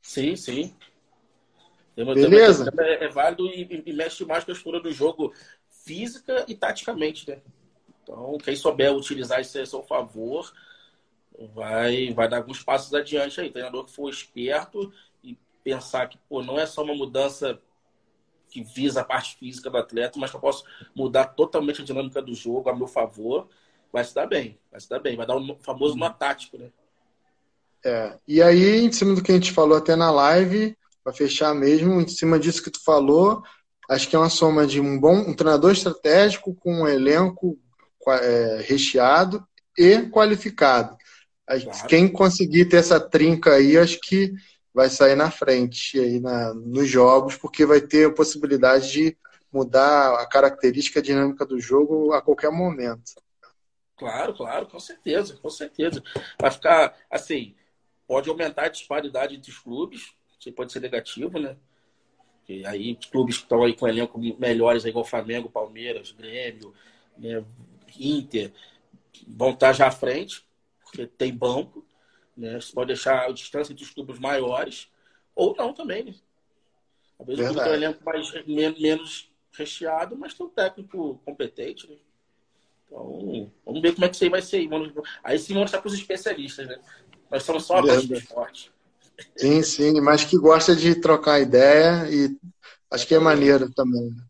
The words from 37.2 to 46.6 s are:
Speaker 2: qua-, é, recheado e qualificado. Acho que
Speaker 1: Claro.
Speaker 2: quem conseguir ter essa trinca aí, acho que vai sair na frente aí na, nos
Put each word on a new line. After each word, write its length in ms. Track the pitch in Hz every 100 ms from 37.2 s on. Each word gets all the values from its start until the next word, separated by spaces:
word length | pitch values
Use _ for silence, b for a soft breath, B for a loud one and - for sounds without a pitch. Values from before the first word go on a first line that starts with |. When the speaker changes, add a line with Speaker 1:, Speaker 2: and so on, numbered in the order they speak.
| 185 180 185 151 _ _ _ _
Speaker 2:
qua-, 220 | - 131
é, 380 | 123 120 113 110
recheado 840 | 107 139 135 131 123 151 185 202 - _ _ -
e 240 | 175 220 233
qualificado. 880 | - 214 208 214 - 143 123 113 - b b b _ -
Acho 180 | 131 123
que 40 |
Speaker 1:
Claro. 160 | - -
Speaker 2:
quem 200 | 165 185
conseguir 540 | 175 190 180 170 160 175
ter 100 | 175
essa 240 | 170 165
trinca 540 | - 160 160 165 165
aí, 220 | 139 139 160
acho 200 | 170 170
que 320 | - 190 196 196 B B _
vai 160 | 123 131
sair 280 | 131 139 139
na 160 | 151
frente 640 | - 143 127 123 123 - 135
aí 220 | 123 123
na, 340 | 127 120 117
nos 340 | 113